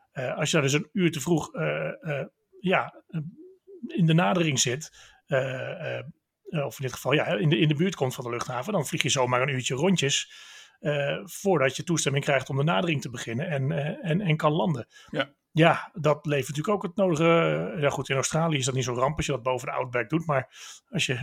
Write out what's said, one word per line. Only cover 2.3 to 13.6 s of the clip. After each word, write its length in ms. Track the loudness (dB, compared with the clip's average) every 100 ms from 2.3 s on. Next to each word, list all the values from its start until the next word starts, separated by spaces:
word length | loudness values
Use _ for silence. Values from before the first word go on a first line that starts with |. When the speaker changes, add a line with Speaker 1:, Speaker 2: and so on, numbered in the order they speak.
| _ _ -6
Speaker 1:
ja, 440 | 0 0 0 -8 -10
eh, 140 | -8 -8 -12 -20 -20 -20 -14 -4
in 180 | 2 4
de 80 |
nadering 460 | 4 4 2 2 0
zit, 320 | 0 -4 -8 -18 -20 _ -2
eh, 720 | -2 -2 -6 -8 -8 -8 -8
eh, 80 | -10 -16 _ _ -8 -4 -4
of 140 | -6
in 60 | -8
dit 80 |
geval, 180 | -4 0
ja, 120 | 0 2
in 240 | 0 2
de, 80 | 4
in 100 | 4
de 80 | 4
buurt 200 | 0 0
komt 200 | -2 -2
van 80 |
de 60 | -6
luchthaven, 440 | -6 -4 -6 -2
dan 120 | -2 -2
vlieg 160 | -2
je 60 | 0
zomaar 320 | 2 4 4
een 80 | 2
uurtje 220 | 0 -2 0
rondjes, 560 | 2 4 2 0 -4 -14 -20 -20 -20 _
eh, 400 | -4 -2 -2 -4
voordat 520 | -8 -4 0 2 2 0
je 80 |
toestemming 400 | -2 0 0 0
krijgt 260 | 2 0 0
om 80 | 0
de 60 |
nadering 380 | 2 2 0 -2
te 80 | -4
beginnen 400 | -8 -6 -4 -4
en, 220 | -2